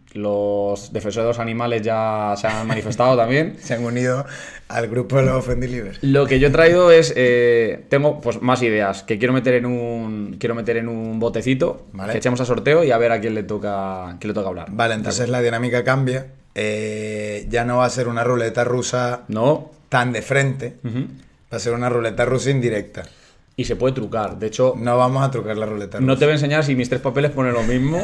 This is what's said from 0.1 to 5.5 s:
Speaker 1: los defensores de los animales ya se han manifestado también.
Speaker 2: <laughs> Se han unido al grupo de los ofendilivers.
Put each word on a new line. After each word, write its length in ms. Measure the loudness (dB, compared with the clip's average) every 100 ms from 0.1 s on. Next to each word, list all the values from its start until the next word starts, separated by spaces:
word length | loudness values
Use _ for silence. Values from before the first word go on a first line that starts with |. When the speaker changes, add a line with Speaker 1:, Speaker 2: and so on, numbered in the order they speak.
Speaker 1:
los 800 | -6 -2 -2 0 -2 -2 -4 -6
defensores 320 | -6 -4 -2
de 40 | -2
los 100 | -2
animales 440 | -4 -4 -2 -2
ya 500 | -2 -2 -2 -2 -2 -2
se 120 | -2
han 200 | -2 -4
manifestado 480 | -4 -4 0 4 4
también. 400 | 4 2 -2 -6
Speaker 2:
<laughs> 40 |
Se 140 | -6 -4
han 100 | -2
unido 400 | -2 -2 -2 -6 -12 -16 -18 -8
al 200 | -6 -2
grupo 300 | -4 0 2
de 60 |
los 120 | 4 2
ofendilivers. 640 | -2